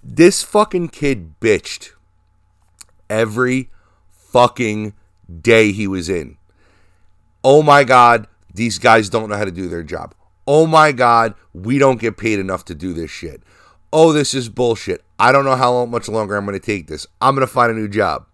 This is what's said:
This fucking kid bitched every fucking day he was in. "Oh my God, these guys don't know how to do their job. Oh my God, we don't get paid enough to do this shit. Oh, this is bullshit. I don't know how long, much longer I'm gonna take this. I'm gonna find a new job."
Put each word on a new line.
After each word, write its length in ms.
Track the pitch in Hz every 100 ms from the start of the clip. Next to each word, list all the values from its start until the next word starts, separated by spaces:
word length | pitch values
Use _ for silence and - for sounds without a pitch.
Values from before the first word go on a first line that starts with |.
This 400 | - 113 175 -
fucking 460 | - 208 208 185 170
kid 520 | - 143 120 80 _
bitched 500 | 113 92 - - - _ _ _ _ _ _ _ _ _ - _ _
every 600 | 110 113 107 127 131 127 - _ _ _
fucking 840 | _ _ 127 120 - 113 107 107 - _ _ _ 85
day 320 | 113 113 107
he 140 | 101 101
was 220 | 95 82
in. 280 | 90 69 69 _ _ _ _ _ _ _ _ _ _
"Oh 200 | 131 147
my 200 | 151 143
God, 460 | 127 127 120 117 107 _ _
these 240 | - 117 95
guys 300 | 120 113 101
don't 200 | 113 110
know 80 | 104
how 80 |
to 60 | 101
do 180 | 87 90
their 140 | 85
job. 320 | 80 85 78 _ _ _ -
Oh 200 | 147 160
my 260 | 156 156
God, 420 | 127 120 117 113 - _
we 260 | 90 98 135
don't 220 | 135 123
get 160 | 113 101
paid 220 | 113 104
enough 260 | 95 92 -
to 80 | 76
do 160 | 92
this 180 | 82 80
shit. 320 | - 82 67 _ _ _ _ _
Oh, 200 | 160 165
this 220 | 151 139
is 140 | 135 117
bullshit. 540 | 110 123 110 - 90 _ -
I 140 | 117
don't 120 | 139
know 100 | 135
how 180 | 131 127
long, 180 | 123 123
much 180 | 117 110
longer 280 | 107 104 101
I'm 80 |
gonna 140 | 101 98
take 300 | - 101 76
this. 180 | 76 - _
I'm 140 | 127
gonna 120 | 139 131
find 240 | 135 120
a 40 |
new 140 | 110 107
job." 380 | 104 95 67 _